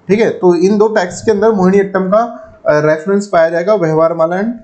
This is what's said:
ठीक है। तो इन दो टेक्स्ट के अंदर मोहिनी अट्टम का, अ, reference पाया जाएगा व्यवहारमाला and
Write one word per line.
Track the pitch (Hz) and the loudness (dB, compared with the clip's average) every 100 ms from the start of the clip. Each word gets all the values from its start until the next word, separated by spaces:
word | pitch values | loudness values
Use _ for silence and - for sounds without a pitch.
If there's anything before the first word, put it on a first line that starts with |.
| - | -2
ठीक | 208 | 0
है। | 202 | 0
तो | - 185 | 0 0
इन | 175 185 208 | 2 2 2
दो | 214 | 0
टेक्स्ट | 214 180 180 - | 0 -4 -4 -2
के | |
अंदर | 208 220 | 0 0
मोहिनी | 214 185 196 | 2 2 2
अट्टम | 190 190 | 0 -2
का, | 185 208 240 - - - - | 0 0 -2 -6 -20 -8 -2
अ, | 151 | 0
reference | 151 156 170 196 202 | 2 -2 -2 -4 0
पाया | 175 165 | 0 0
जाएगा | 170 175 | 0 0
व्यवहारमाला | 214 160 156 160 165 160 180 | 0 0 0 0 0 -2 -2
and | 226 240 | -6 -8